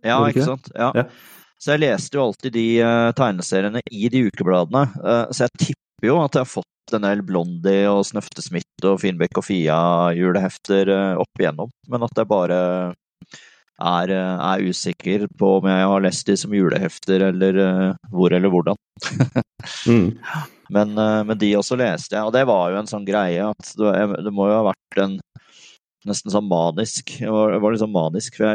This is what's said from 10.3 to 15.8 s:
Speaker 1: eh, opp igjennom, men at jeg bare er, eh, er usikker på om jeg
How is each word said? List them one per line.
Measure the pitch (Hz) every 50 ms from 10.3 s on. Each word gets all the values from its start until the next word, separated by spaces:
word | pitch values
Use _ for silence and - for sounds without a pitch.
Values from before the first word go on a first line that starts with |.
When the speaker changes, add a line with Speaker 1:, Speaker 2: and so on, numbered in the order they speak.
| 90 98 95 92 - - _ - 98 98 98 98
Speaker 1:
eh, | 98 95 98 95 92
opp | 85 - _ _ -
igjennom, | 98 80 76 76 95 120 - _ _
men | - 123 120 117
at | 113 -
jeg | - 113
bare | 101 107 98 90 87 90 90 90 90 90 92 90 90 87 _ _ _ _ _ - _ - - - - _ _ _ _ _ -
er, | - 87 90 87 87 92
eh, | 95 95 92 92 92
er | 87 71 90 95 98 98 92
usikker | 90 - - 90 87 _ - 90 95 104 104 98 - -
på | 101 98 95 95
om | 95
jeg | 95 95 92